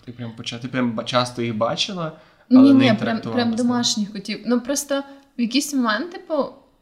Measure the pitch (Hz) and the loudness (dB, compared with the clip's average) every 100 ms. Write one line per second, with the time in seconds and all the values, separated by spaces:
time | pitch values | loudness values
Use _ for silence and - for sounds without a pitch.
0 | - 120 117 113 - 117 123 127 120 113 | -18 -14 -12 -12 -12 -10 -6 -2 -2 -2
1 | 117 123 123 - 117 107 117 165 - 185 | -2 0 0 -2 -4 -2 -2 -2 -4 -4
2 | 160 - _ _ - 254 277 269 262 214 | -8 -10 _ _ 4 8 8 8 6 4
3 | 226 226 226 240 233 226 247 240 233 220 | 0 -4 -4 -2 0 0 0 0 -2 -2
4 | 196 208 208 202 226 247 247 277 - 277 | -4 -8 -10 -8 -2 -2 0 -4 -4 -4
5 | 277 - _ - 233 262 285 269 233 214 | -6 -14 _ -4 -2 0 0 0 0 -2
6 | 349 381 381 302 - - _ _ | -4 -10 -6 -4 -4 -8 _ _